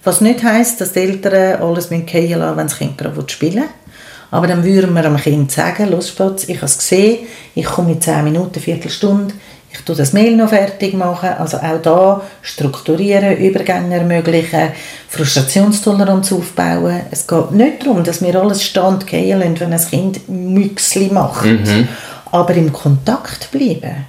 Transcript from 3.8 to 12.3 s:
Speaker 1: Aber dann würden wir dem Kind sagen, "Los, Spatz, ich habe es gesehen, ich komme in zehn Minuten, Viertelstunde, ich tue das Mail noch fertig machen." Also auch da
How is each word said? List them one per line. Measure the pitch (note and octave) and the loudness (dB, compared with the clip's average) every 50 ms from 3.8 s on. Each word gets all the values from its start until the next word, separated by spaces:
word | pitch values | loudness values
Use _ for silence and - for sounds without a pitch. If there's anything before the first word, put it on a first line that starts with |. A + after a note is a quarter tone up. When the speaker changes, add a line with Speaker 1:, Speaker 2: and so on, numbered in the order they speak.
| _ - - - - - - - - - | _ -20 -20 -20 -20 -20 -20 -20 -14 -4
Speaker 1:
Aber | - E3+ E3 | -2 0 0
dann | F3 F3+ E3+ E3+ | 2 2 2 2
würden | F#3 G3 F#3+ F#3+ F3+ E3+ | 4 4 4 4 4 2
wir | E3 D#3 | 2 2
dem | D#3 D3 D3 | 2 2 2
Kind | C#3 D#3 D3 D3+ C#3+ C#3 - | 2 2 2 2 2 0 0
sagen, | D#3 D#3 E3+ F3 - G#3+ G3+ | -2 -2 -2 0 -2 0 0
"Los, | F3 F3 F3 - | 0 -2 -2 -6
Spatz, | - - G3 G3 F#3+ G3 - - | -4 -2 -2 -2 0 -4 -6 -8
ich | F3+ | -6
habe | - - | -6 -2
es | C#3 - - | -4 -2 -2
gesehen, | - - F#3 F#3 G3+ G#3+ A#3 A#3 - - - - - - - | 0 0 2 4 4 4 2 0 -4 -12 -18 -18 -20 -10 -6
ich | - D#3+ | -6 -4
komme | - - - F3+ E3+ D#3+ | -4 -2 0 0 0 0
in | - | 0
zehn | E3 E3 D#3+ D3 D3+ | 0 0 0 0 0
Minuten, | D3+ D3+ E3 F#3 F#3 F3+ D3+ | 0 0 0 -2 -4 -6 -8
Viertelstunde, | - - E3+ E3 - C4 - - G#3 G3+ G3+ G3+ G3+ G3 - - - - - - _ _ - | -6 -4 -6 -4 -6 -10 -6 -2 0 2 2 2 0 -2 -8 -10 -16 -20 -20 -20 _ _ -20
ich | - | -14
tue | - - E3 | -8 -6 -2
das | D3+ C#3 C3+ - | 0 0 0 2
Mail | G3+ G#3+ A#3 A3+ | 4 4 4 4
noch | A3+ A3+ A3 | 4 4 4
fertig | A3 G3+ G3 G3 - - G#3 F#3+ F#3+ | 4 2 2 2 -2 -4 -4 -2 -2
machen." | F#3+ F#3 F3 F3+ F3 - F#3 F3+ - | -2 -2 -2 -2 -2 -2 -4 -2 -2
Also | E3+ D3+ - - | -4 -4 -4 -4
auch | - D#3+ D#3+ D#3+ | -2 -2 -4 0
da | E3 E3+ D#3+ F3 F#3 F#3+ G3 G3+ G3 - | 2 4 4 6 6 4 4 2 -2 -12